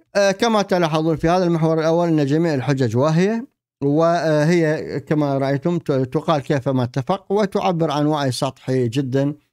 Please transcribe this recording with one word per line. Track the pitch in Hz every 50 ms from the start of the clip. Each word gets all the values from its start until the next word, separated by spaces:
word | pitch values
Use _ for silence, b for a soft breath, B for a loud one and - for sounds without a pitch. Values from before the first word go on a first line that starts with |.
| _ _ -
آه، | 196 202 196
كما | 190 196 240 233 220 208
تلاحظون | 196 202 190 180 170 151 156 156 160 165 160
في | 135 - 160
هذا | 175 185 185
المحور | 170 170 160 160 160 160 160
الأول | 156 160 165 170 175 170
أن | 160 151 147
جميع | 135 147 160 170 170 151
الحجج | 131 120 147 143 131 131 113 104 123
واهية، | 139 156 160 165 185 202 226 226 262 - _ _ _ _ _ - 139
وهي | 143 143 156 165 170 170 170 143 160 151 151 147 160 180 175 160 151 156 143 87 73 90 139
كما | - - 165 151 147 139 139 135
رأيتم | 139 135 143 139 - 175 175 165
ت-، | - -
تقال | 143 131 131 127 - 156 - - 165 143
كيفما | - - 156 135 - 139 135 127 123
اتفق، | 120 - 139 123 - 185 196 - -
وتعبر | 196 208 214 196 - 208 - 196 180 160 165 147
عن | 139 147 147
وعي | 147 156 147 143 131
سطحي | 123 - 147 135 - - - - 131 131 123 117
جدا | 110 143 139 127 123 135 139 143 147 - _ _